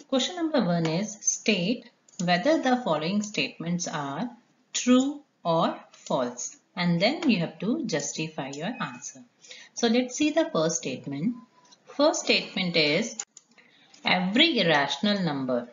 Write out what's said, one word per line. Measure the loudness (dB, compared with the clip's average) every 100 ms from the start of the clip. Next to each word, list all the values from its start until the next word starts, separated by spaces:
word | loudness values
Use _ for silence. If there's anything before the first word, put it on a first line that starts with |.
| -4
Question | -2 -2 -2
number | 0 2
one | 2 2 0
is | 0 -4 -4
state | -4 -2 0 0 0 -4 -6 _ _ -6
whether | 0 2 4 2
the | 2 0
following | 2 0 0 -2
statements | -2 -4 -6 -6 -4 -4 -4
are | -4 -6 -6 -8 -10 _ _ _
true | -4 4 4 4 -4 -12 _
or | 0 2 2 -2 -12
false, | -20 -4 -2 -2 -4 -12 -12 _ -4
and | 0 2
then | 2 0 2
you | 2
have | 0 -4
to | -4 -2 -2
justify | -4 -4 -6 -8 -6 -10 -8
your | -8 -6
answer. | -10 -10 -16 -18 -20 _ -20 -20 -16
So | -2 2
let's | 2 0 0
see | 2
the | 2 2
first | 2 0 0
statement. | -4 -6 -6 -2 -2 -4 -10 _ _ -20 -16 2
First | 2 2 0
statement | 0 0 -4 0 2
is | 2 2 0 -6 -14 -16 _ _ _ _ _ -8 0
every | 0 2 4 4 4
irrational | 4 4 2 0 0 2
number | 0 -2 -2 -2 -4